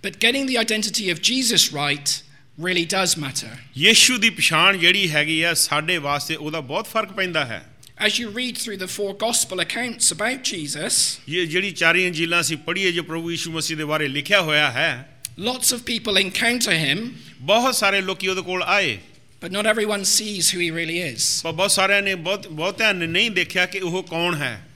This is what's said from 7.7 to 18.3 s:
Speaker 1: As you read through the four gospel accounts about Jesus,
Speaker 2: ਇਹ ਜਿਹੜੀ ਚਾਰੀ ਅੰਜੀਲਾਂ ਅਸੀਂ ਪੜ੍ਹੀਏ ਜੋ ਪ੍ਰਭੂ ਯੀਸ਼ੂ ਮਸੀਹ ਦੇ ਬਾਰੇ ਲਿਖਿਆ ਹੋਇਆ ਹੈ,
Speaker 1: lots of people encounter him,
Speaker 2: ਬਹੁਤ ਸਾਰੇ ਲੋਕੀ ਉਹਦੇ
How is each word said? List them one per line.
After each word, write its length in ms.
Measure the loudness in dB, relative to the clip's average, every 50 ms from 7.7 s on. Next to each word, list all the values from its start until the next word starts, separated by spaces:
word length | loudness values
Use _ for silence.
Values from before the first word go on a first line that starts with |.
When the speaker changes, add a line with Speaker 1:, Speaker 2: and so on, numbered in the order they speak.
| -20 -20 -20 -20 -8 -2 0
Speaker 1:
As 60 | 0 0
you 160 | 0 -4 -4
read 260 | -6 -6 -6 -6 -6
through 220 | -8 -8 -8 -8
the 100 | -8 -8
four 240 | -8 -6 -4 -4 -6
gospel 520 | -4 -2 -2 0 0 0 -2 -2 -2 -4 -4
accounts 440 | -4 -4 -6 -6 -6 -2 0 0 0 0
about 260 | 0 -2 -2 -2 -4
Jesus, 540 | -4 -6 -6 -4 -6 -8 -6 -6 -4 -2 0 0 0 0 -4 -8 -8 -4
Speaker 2:
ਇਹ 180 | -2 -2 -2
ਜਿਹੜੀ 240 | 0 0 -2 -2 -2
ਚਾਰੀ 360 | -2 2 4 4 4 4 2
ਅੰਜੀਲਾਂ 340 | 0 0 -2 -2 0 0 0
ਅਸੀਂ 160 | 0 0 -4
ਪੜ੍ਹੀਏ 340 | -6 -6 -6 -4 0 0 0
ਜੋ 120 | 0 0 -4
ਪ੍ਰਭੂ 280 | -4 -6 -6 -4 -4
ਯੀਸ਼ੂ 200 | -6 -6 -6 -6
ਮਸੀਹ 260 | -6 -4 -4 -4 -4
ਦੇ 80 | -4 -2
ਬਾਰੇ 220 | -2 0 0 0
ਲਿਖਿਆ 340 | -2 -2 -4 0 2 2 2
ਹੋਇਆ 300 | 4 4 2 2 2 2
ਹੈ, 480 | 2 0 0 0 -2 -4 -10 -18 -20 -14 -14 -14 -10 -6
Speaker 1:
lots 360 | -4 -4 -4 0 0 0 0
of 80 | -2 -4 -4
people 320 | -4 -4 -2 2 2 2 2
encounter 500 | 2 0 0 2 2 2 2 2 2 2
him, 340 | 2 2 2 0 0 -2 -8 -10 -14 -18 -20 -18 -10
Speaker 2:
ਬਹੁਤ 340 | 2 4 4 4 4 4 2
ਸਾਰੇ 260 | 4 2 2 2 2
ਲੋਕੀ 260 | 0 -2 -4 -2 -2
ਉਹਦੇ 140 | -2